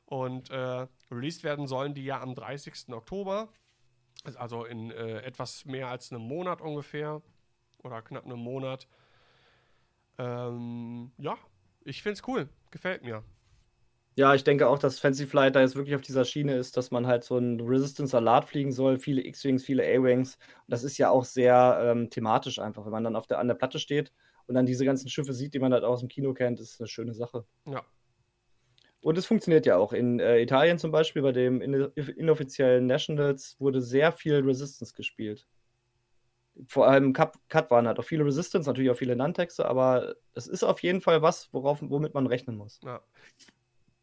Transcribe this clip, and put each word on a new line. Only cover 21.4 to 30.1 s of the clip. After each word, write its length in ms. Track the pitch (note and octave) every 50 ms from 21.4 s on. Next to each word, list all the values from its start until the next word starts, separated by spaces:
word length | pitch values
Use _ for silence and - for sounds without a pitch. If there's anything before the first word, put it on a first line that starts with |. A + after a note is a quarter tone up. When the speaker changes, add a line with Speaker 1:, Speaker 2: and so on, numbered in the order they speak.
| B2 B2 B2 B2 B2+ B2+ A#2+ - A#2
Speaker 2:
ähm, 260 | A#2+ A#2 A#2 A#2 A2
thematisch 480 | - B2 A2+ A2 A2+ C#3 - C3+ A#2+ -
einfach, 260 | F#2+ G#2+ G#2 G#2+ G#2
wenn 60 | G#2+
man 140 | G#2 A2 A2+
dann 100 | A#2 A2
auf 140 | A2 - -
der, 100 | A2+ D2
an 80 | A#2+
der 80 | B2 A#2
Platte 240 | - C3 C3 - D#3
steht 340 | - - C#3+ D3 D3 - _ _ _ _ _ _ _ -
und 80 | B2
dann 100 | B2+ B2+
diese 180 | B2 B2+ B2 C3+
ganzen 240 | C3 C3+ C3 C3+ B2+
Schiffe 240 | - - C#3 C#3
sieht, 220 | C3 A#2+ C3+ C#3+ -
die 60 | C3+
man 120 | C3 C3
halt 120 | B2+ A#2 -
aus 160 | A2+ B2 A#2+
dem 80 | B2 B2
Kino 260 | - - C#3 C3+ B2+
kennt, 240 | - B2+ A#2+ A#2+ A2
ist 220 | A2 - - -
eine 80 | A#2 A2
schöne 260 | - - A2+ A#2 A2+
Sache. 300 | G#2+ A#2+ A#2 - A#2+ A#2 _ _ _ -
Speaker 1:
Ja. 180 | D3+ C#3 B2+ - _ _ _ _ _ _ _ _ _ _ _ _ _ _ _ _ _ _ _ _ _ _ _
Speaker 2:
Und 160 | - D#3 D#3+ F#3
es 80 | F3+
funktioniert 400 | - A#3 G#3 - F3+ D#3+ D#3 -
ja 100 | C3 F#2+
auch. 160 | F2+ G2+ G2+
In, 260 | A2 G#2+ A#2+ A#2+